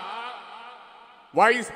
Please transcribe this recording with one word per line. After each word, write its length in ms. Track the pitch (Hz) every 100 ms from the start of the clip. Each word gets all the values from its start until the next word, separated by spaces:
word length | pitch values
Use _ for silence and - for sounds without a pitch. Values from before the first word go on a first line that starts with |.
| 185 220 240 247 247 226 233 247 - - - - _
ਵਾਈਸ 380 | 151 214 240 220